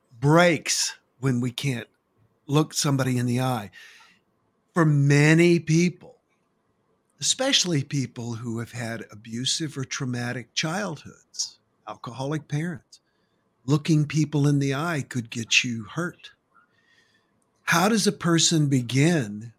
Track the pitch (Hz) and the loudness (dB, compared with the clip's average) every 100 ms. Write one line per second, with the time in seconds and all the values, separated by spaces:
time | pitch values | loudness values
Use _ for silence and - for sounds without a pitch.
0 | _ 113 143 165 175 151 - - - - | _ -2 4 6 6 2 -2 -4 -4 -8
1 | _ _ 135 123 127 - 143 120 110 _ | _ _ -2 -2 -4 -4 -6 -6 -10 _
2 | _ _ _ _ - 143 160 - 151 135 | _ _ _ _ -2 0 0 -2 -2 0
3 | 131 123 123 120 131 120 101 - - - | 0 0 0 -2 -2 -4 -8 -18 -20 -20
4 | - _ _ _ _ _ _ 180 160 143 | -20 _ _ _ _ _ _ 0 2 4
5 | 143 143 151 160 175 170 160 160 180 - | 4 6 6 6 6 4 2 2 2 -2
6 | - - _ _ _ _ _ _ _ _ | -16 -20 _ _ _ _ _ _ _ _
7 | _ _ 143 - 262 - 180 151 - 143 | _ _ -4 -2 0 0 2 0 -2 -4
8 | 123 - 117 113 120 113 113 120 113 113 | -4 -8 -10 -8 -8 -8 -8 -8 -8 -10
9 | - 104 113 113 127 - 156 135 131 - | -12 -20 -12 -6 -4 -4 -6 -8 -8 -6
10 | 131 123 120 127 113 - 160 180 196 147 | -6 -6 -6 -8 -8 -6 -4 -4 -6 -10
11 | - - _ - - - _ _ - 104 | -16 -20 _ -12 -12 -12 _ _ -16 -14
12 | - 117 135 151 - 147 175 127 - - | -14 -8 -6 -6 -6 -6 -6 -8 -16 -20
13 | _ _ _ _ _ _ 123 151 147 151 | _ _ _ _ _ _ -2 -2 2 2
14 | 147 151 147 147 143 143 139 135 170 156 | 2 0 0 2 2 2 0 -2 -4 -4
15 | 120 127 117 120 113 - 127 113 104 - | -4 -8 -6 -10 -2 0 0 -6 -8 -8
16 | 170 - - _ _ _ _ _ _ _ | -8 -10 -20 _ _ _ _ _ _ _
17 | _ _ _ _ _ _ - 170 190 226 | _ _ _ _ _ _ -2 2 4 4
18 | 208 - 165 165 - 165 143 135 117 131 | 0 0 2 2 4 2 4 2 2 2
19 | 156 170 107 104 117 | 4 2 -2 -8 -14